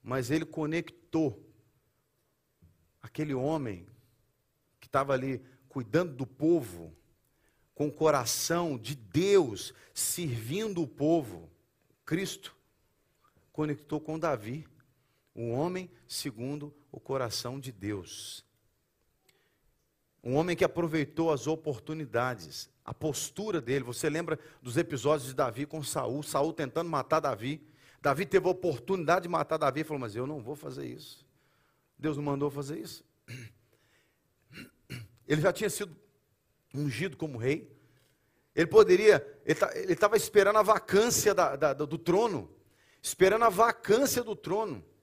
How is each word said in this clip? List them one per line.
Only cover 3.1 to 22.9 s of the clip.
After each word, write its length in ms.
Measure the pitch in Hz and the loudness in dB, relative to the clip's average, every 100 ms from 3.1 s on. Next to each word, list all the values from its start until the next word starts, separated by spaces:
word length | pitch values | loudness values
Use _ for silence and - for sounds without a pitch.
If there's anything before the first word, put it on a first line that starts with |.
| - 151 | -8 -4
homem 520 | 131 139 160 127 90 87 - _ _ _ _ _ _ _ _ | -2 -2 -2 -4 -8 -14 -20 _ _ _ _ _ _ _ _
que 80 | - | -4
tava 240 | 139 139 | -2 0
ali 320 | 131 135 127 - _ _ | 0 -2 -6 -10 _ _
cuidando 460 | 139 113 151 180 | -10 0 0 0
do 120 | 131 131 | -6 -10
povo, 680 | - 156 170 113 87 82 82 _ _ _ _ _ _ _ - | -2 2 2 0 -14 -16 -20 _ _ _ _ _ _ _ -6
com 120 | 147 | -6
o 40 | |
coração 880 | 143 156 143 117 - - 170 170 127 | 2 4 4 0 -4 0 0 0 -4
de 180 | 107 143 | -8 -10
Deus, 760 | 104 151 190 196 139 98 - - - | -2 0 6 6 6 -2 -10 -16 -16
servindo 880 | - - - 165 117 113 180 220 180 | -6 -4 -2 -4 -4 -4 -4 -2 -2
o 60 | 143 | -4
povo, 640 | - 147 165 120 87 82 _ _ _ _ _ - | 0 2 2 0 -12 -18 _ _ _ _ _ -4
Cristo, 500 | 165 196 - - _ _ _ _ _ _ _ _ _ _ | -4 -4 -10 -16 _ _ _ _ _ _ _ _ _ _
conectou 480 | - 151 143 - 151 | -4 -4 -4 -6 -8
com 180 | 156 160 | -6 -4
Davi, 480 | 160 127 104 143 - _ _ _ _ _ _ - | -2 -2 -4 -10 -12 _ _ _ _ _ _ -10
um 160 | 117 | -4
homem 400 | 120 170 185 180 - _ | -2 -2 -4 -10 -18 _
segundo 680 | - 147 - 131 147 147 - _ | -10 -8 -8 -8 -8 -10 -16 _
o 100 | - | -18
coração 600 | - 135 120 - 120 135 | -6 -4 -4 -6 -8 -10
de 140 | 131 | -12
Deus. 720 | 104 101 101 85 - - - _ _ _ _ _ _ _ _ _ _ _ _ _ _ _ _ _ _ | -10 -8 -8 -10 -16 -14 -16 _ _ _ _ _ _ _ _ _ _ _ _ _ _ _ _ _ _
Um 140 | 120 135 | -2 0
homem 180 | 180 | 0
que 120 | 170 170 | 2 2
aproveitou 680 | - 170 160 143 - 165 | 2 -2 -2 -2 0 0
as 160 | 143 135 | 0 -2
oportunidades, 1200 | 160 156 117 - 156 139 117 127 113 80 - - _ | -4 -4 -8 -8 -10 -4 -2 -2 -4 -12 -16 -16 _
a 100 | - | -16